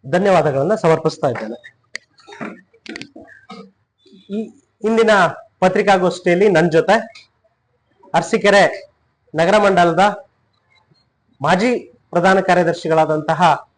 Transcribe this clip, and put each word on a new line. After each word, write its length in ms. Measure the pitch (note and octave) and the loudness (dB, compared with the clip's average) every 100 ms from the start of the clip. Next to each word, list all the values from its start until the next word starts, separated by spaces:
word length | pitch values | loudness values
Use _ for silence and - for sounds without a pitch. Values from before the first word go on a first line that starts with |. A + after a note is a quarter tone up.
| - | -4
ಧನ್ಯವಾದಗಳನ್ನ 680 | F3 G3+ F3+ D3+ C3+ D3+ | -2 2 0 0 -2 -4
ಸಮರ್ಪಿಸ್ತಾ 540 | G3+ E3 D#3+ D#3 - C#3+ | -2 0 0 -2 -4 -6
ಇದ್ದೇನೆ. 480 | A#2 A2 A#2+ - _ _ - _ _ - - - - _ _ - - C#4+ - - - _ - G3 _ _ _ _ F#3+ _ | -6 -10 -14 -18 _ _ -20 _ _ -20 -18 -16 -16 _ _ -18 -18 -18 -20 -20 -20 _ -20 -20 _ _ _ _ -20 _
ಈ 200 | G3+ G#3+ _ _ _ | -10 -10 _ _ _
ಇಂದಿನ 260 | G#3+ A3+ A3 G3+ E3 - - _ | -2 2 2 2 2 -4 -20 _
ಪತ್ರಿಕಾಗೋಷ್ಠಿಯಲ್ಲಿ 880 | F#3 F#3 G3+ F#3+ F3+ F3+ F3+ F3 G#3 | -2 0 0 2 0 -2 -2 2 2
ನನ್ 220 | E3 E3+ | 2 2
ಜೊತೆ 220 | D#3+ D#3 A3 A3 - _ _ _ _ _ _ _ _ - | 2 2 0 -2 -18 _ _ _ _ _ _ _ _ -6
ಅರಸೀಕೆರೆ 760 | E3 - A3 G3+ G3+ D#3+ - - _ _ _ _ | -4 -2 0 2 4 2 0 -18 _ _ _ _
ನಗರ 240 | D#3 E3+ G#3+ | -2 2 2
ಮಂಡಲದ 680 | G3+ F#3 F3 E3 G3+ G3+ - _ _ _ _ _ _ _ _ _ _ _ | 2 2 2 2 0 -2 -16 _ _ _ _ _ _ _ _ _ _ _
ಮಾಜಿ 500 | C#3+ F#3 A#3+ A#3 - _ _ | -2 0 0 -4 -8 _ _
ಪ್ರಧಾನ 300 | F3 F3+ F#3+ | 0 2 2
ಕಾರ್ಯದರ್ಶಿಗಳಾದಂತಹ 1300 | F#3 F3+ E3+ E3+ E3 D#3+ D#3 D#3 D3+ D#3 F3 D3 - | 2 0 0 -4 -2 0 0 -2 -4 0 2 0 -4